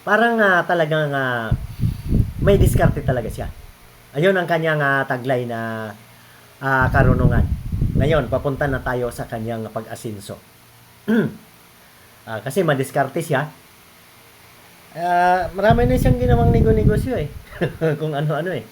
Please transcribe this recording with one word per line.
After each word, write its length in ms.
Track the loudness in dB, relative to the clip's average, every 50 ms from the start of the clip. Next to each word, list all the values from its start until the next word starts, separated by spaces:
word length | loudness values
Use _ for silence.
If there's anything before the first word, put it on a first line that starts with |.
Parang, 400 | _ 2 2 4 4 2 2 4
ah, 240 | 4 4 4 2 2
talagang, 480 | 2 0 0 2 0 0 0 0 0 -2
ah, 400 | -2 -2 -2 -2 -4 -2 -2 -2 -2 -4 -12 -6 -2 -2 -2 -2 -4 -4 -2 0 0 0 0 -2 0
may 160 | 2 4 6
diskarte 480 | 6 4 4 4 4 2 2 0 0 -2
talaga 240 | -2 -2 -2 -4 -6
siya. 180 | -8 -8 -10 -10 -12 -14 -20 -20 -20 -20 -20 -20 -20 -20 -20 -8 -4
Ayun 160 | 0 2 2 2
ang 160 | 2 0 0
kanyang, 320 | -2 0 0 0 0 0
ah, 240 | 0 0 0 0 0
taglay 400 | -2 -4 -4 -2 -2 -2 -2 -2
na, 480 | -4 -6 -6 -6 -6 -6 -8 -8 -10 -12 -16 -20 -20 -20 -20 -20 -20 -20 -20 -20 -20 -18
ah, 320 | -6 -2 0 2 2 2 4
karunungan. 560 | 4 4 4 6 4 4 4 4 4 4 2 0 -2 -6 -6 -6 -4 -2 -2 0 0 0
Ngayon, 320 | 2 2 2 0 0 0 -4
papunta 320 | -2 -2 -4 -2 -2 -2
na 160 | -2 -2 -4
tayo 320 | -4 -4 -4 -4 -4 -6 -6
sa 160 | -10 -10 -8
kanyang 400 | -8 -8 -6 -6 -6 -8 -8 -8
pag-asinso. 720 | -10 -10 -10 -10 -14 -12 -10 -12 -12 -12 -12 -14 -16 -16 -16 -20 -20 -20 -20 -20 -20 -20 -20 -20 -20 -12 -4
<clears throat> 420 | 0 0 0 0 -2 -6 -10 -20 -20 -20 -20 -20 -20 -20 -20 -20 -20 -20 -20 -20 -20 -20 -20 -14 -12
Ah, 160 | -10 -8 -8
kasi 160 | -4 -2 0
madiskarte 640 | 0 0 0 0 -2 -2 -2 -2 -2 -2 -2 -6 -4
siya. 240 | -2 -2 -2 -2 -4 -10 -20 -20 -20 -20 -20 -20 -20 -20 -20 -20 -20 -20 -20 -20 -20 -20 -20 -20 -20 -20 -20 -20 -20 -20 -20 -20 -18 -10
Ah, 560 | -6 -2 0 2 4 4 4 4 2 0 -4 -2
marami 320 | 0 2 4 4 4 2 2
na 80 | 2
siyang 240 | 2 2 2 2 2
ginawang 320 | 2 2 2 4 4 4 4
nego-negosyo, 640 | 4 4 4 2 4 4 4 2 2 0 -2 -4
eh. 80 | -4 -4 -6 -10 -16 -18 -18 -6 -6 -6
<laughs> 320 | -6 -4 -2 -2 -2 -2 -2
Kung 140 | -4 -4 -4
ano-ano, 400 | -4 -2 -2 -2 -4 -4 -4 -6
eh. 80 | -8 -10 -12